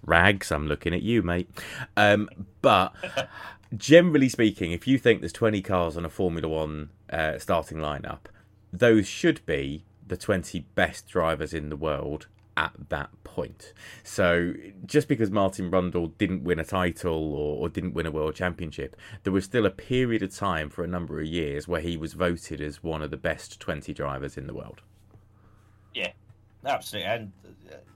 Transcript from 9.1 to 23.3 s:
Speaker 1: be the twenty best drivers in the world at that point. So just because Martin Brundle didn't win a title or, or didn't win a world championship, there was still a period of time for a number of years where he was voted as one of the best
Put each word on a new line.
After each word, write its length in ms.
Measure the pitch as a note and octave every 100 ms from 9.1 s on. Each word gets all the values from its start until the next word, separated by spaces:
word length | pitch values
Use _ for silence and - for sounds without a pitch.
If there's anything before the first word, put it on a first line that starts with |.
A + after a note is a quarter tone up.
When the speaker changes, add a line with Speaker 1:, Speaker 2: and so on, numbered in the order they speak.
| - E3+ D3 -
Speaker 1:
be 380 | C#2+ C#2 D#2 - _ -
the 120 | F2+
twenty 420 | - F#2+ - F2 - -
best 320 | F2 - -
drivers 460 | F2+ D#2+ D2+ D2+
in 160 | D#2+ D2+
the 60 | D2
world 500 | D#2 C#2+ C#2+ D2+ - _ _ D#2
at 320 | D#2+ - D2
that 200 | D2 C#2+ -
point. 480 | - - - - - - - -
So 500 | - - F2+ F2 F2 - F2 F#2+ F#2
just 220 | D3 C#3+
because 240 | B2 G#2+
Martin 400 | G#2 F#2+ - F#2
Brundle 400 | F#2 F2+ F2 E2 -
didn't 260 | G2 F#2
win 160 | D#2 D#2+
a 60 | D#2+
title 680 | F#2+ F2+ - F2 D#2+ D#2
or, 220 | C#2+ D2 D2
or 120 | E2
didn't 240 | - F2
win 120 | B1+ D#2+
a 60 |
world 240 | D2+ D#2 -
championship, 640 | F2+ E2+ E2 C#2+ C#2 - - G#2
there 80 | F#2+
was 140 | F#2+ -
still 200 | B2 G2
a 40 |
period 500 | - - B2+ B2+ A2
of 140 | F#2+ -
time 340 | G2 E2 D2+
for 140 | -
a 40 | E2+
number 340 | F2 E2 D2+
of 40 | D#2+
years 440 | E2 D2+ C#2+ D#2+
where 100 | E2+
he 160 | E2+ E2
was 180 | D#2
voted 460 | D#2+ F2 E2+ - D2
as 240 | D2+ D2+
one 180 | E2+ D#2
of 100 | D2+
the 60 | D2
best 420 | E2+